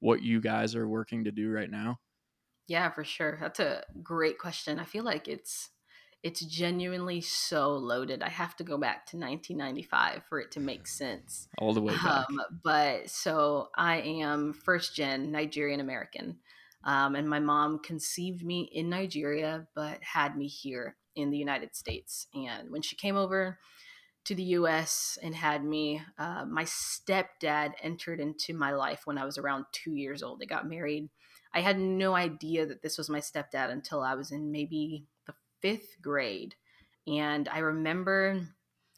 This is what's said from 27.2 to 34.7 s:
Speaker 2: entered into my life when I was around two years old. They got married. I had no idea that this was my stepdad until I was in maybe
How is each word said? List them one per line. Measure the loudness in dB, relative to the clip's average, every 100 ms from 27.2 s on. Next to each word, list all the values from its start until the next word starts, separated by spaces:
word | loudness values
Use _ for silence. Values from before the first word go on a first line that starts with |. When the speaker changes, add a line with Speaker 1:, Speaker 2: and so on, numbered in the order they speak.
| 0 -2 2 2 2 -2
Speaker 2:
entered | -6 -6 -6 -4
into | -4 -4 -6
my | 0 0
life | 2 0 -2
when | -4 -4
I |
was | -4 -4
around | -2 -2 -4
two | -8 -4
years | -4 -4 -6
old. | -8 -8
They | -4
got | -4 -4
married. | -4 -4 -4 -6 _ _ -20 _
I | 2
had | 4 4
no | 4 4 4
idea | 4 2 -2 -2 0 0
that | -2
this | -4 -4
was | -2
my | -2
stepdad | -2 -6 -4 -2 -2
until | -2 -4 -2
I | 0
was | -2 -4
in | -4 -4
maybe | -2 -2